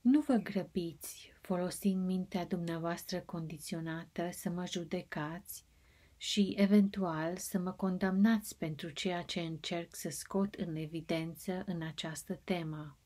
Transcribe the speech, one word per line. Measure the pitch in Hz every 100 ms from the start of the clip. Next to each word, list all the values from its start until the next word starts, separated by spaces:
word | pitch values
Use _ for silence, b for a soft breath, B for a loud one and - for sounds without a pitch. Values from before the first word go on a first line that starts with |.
Nu | 240 285
vă | 294
grăbiți, | 247 175 202 165 - 170 143 - - - -
folosind | - 180 180 - 202 190
mintea | 185 185 185 185
dumneavoastră | 170 180 170 165 170 170 - 180
condiționată, | 175 170 160 160 - 170 165 160 170 - 175
să | 175 185
mă | 175 180
judecați | 180 165 185 175 - 151 170 - - _ b b b b b
și, | - 214 190 -
eventual, | 196 208 196 202 185 156 160 180
să | - 190
mă | 180
condamnați | 180 190 185 190 190 208 220 - -
pentru | 160 151 170
ceea | 139 190 175
ce | 170 -
încerc | 165 160 - 175 170
să | - -
scot | - - 196 196
în | - 170 156
evidență | 156 165 160 165 160 170 - 185 196
în | 170
această | 160 160 165 156 - 185
temă. | - 180 160 156 151 143